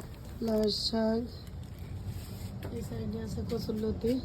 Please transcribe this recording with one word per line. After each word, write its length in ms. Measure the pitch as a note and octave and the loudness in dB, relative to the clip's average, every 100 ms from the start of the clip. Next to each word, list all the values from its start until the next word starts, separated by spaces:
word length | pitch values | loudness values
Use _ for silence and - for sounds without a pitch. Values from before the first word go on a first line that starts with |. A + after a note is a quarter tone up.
| - - - - A3+ | -10 -10 -8 -2 2
লাল 180 | G#3+ G#3+ G3+ - | 6 6 4 2
শাক, 340 | A3+ A3 A3+ B3 - - - - - - - - - - - - - - A#3+ | 4 4 4 0 -6 -8 -8 -8 -8 -6 -6 -4 -6 -6 -6 -6 -6 -4 -4
এই 60 | G#3+ | -4
সাইডে 300 | A#3 A3 A3 A3 | -2 -2 -2 -2
আছে 140 | A#3 G#3+ | -2 0
কচুরলতি। 640 | A#3 - G#3+ A3 G#3 A3+ B3+ | 0 0 0 2 2 2 2